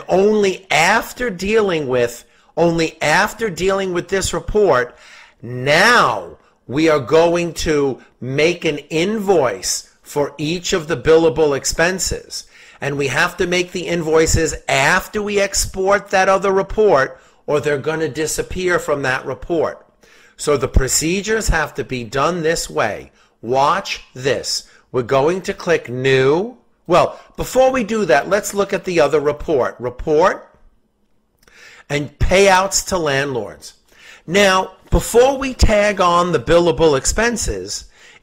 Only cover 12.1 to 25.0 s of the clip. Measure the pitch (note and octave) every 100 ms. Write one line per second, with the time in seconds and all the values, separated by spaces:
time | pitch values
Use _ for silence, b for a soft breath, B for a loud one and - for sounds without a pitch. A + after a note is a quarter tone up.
12.1 | F2 - - B B B B C3+ C#3+ C#3
13.1 | C#3 F3 - F3+ F3+ F3+ F#3 E3 E3+ D#3
14.1 | D#3+ D#3+ - D#3 B2+ - C3+ C#3+ F#3 -
15.1 | G#3+ G3+ G3+ G3 - - G3 F#3+ G3+ G3
16.1 | F#3+ F#3+ F#3+ G3 F#3+ F#3+ - G#3+ D3 C3+
17.1 | B B B - D3 C#3+ C#3+ C3+ D#3+ D#3
18.1 | C3+ D3+ - - F#3 F3+ E3+ E3 C#3+ C3+
19.1 | C3 C3+ B2+ - E3+ A2 - _ _ b
20.1 | b b - - C#3+ A#2+ - C3 - D#3+
21.1 | F#3+ G3 A3 - E3 D3 - A#2+ B2+ A2+
22.1 | C#3 D3+ F3+ D#3 D#3+ - D3+ A#2 E2+ C2
23.1 | b b _ A2+ C3 C#3+ F3+ F#3+ - -
24.1 | B2+ C3+ G#2 D#2+ - b b b B2+